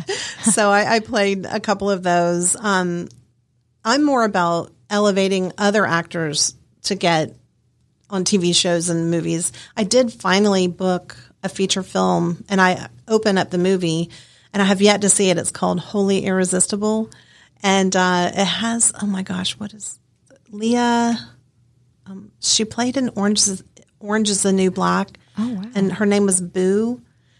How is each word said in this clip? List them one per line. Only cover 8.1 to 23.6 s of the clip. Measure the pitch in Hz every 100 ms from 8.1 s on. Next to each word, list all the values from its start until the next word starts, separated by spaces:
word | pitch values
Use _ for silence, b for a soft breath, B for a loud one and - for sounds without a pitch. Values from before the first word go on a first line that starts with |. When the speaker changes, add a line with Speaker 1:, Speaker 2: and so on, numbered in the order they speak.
| 196
Speaker 1:
T | 180 202
V | 175
shows | 170 180 170 175
and | 165 165
movies. | 170 165 165 - - B B
I |
did | 208 247 247
finally | - 185 190 208 190 180
book | 175 185 180 - - - _
a | 190
feature | - 190 196
film, | 185 190 185 175 170 170 -
and | 190
I | 185 170 123 - -
open | 220 220 190
up | -
the | 180
movie, | 185 185 170 160 170 B B B B
and | 202
I | 196
have | 190
yet | 202 202
to | 202
see | - 190
it. | 170
It's | -
called | - 180 180
Wholly | - 208 196 190
Irresistible, | 196 185 185 185 - 202 214 220 220 b b b b b
and, | 196 196 190 185
uh, | 180 180 175
it | -
has, | 185 180 226 233 - -
oh | 202
my | 190
gosh, | 190 180 190 -
what | 208
is | 208 - - _ _ _ _ _
Leah? | 208 220 240 240 233 233 233 B B _ _ _ _ _ _ -
Um, | 190 208 _
she | - - 220
played | - 247 277
in | 247
Orange | 202 202 208
is, | - 190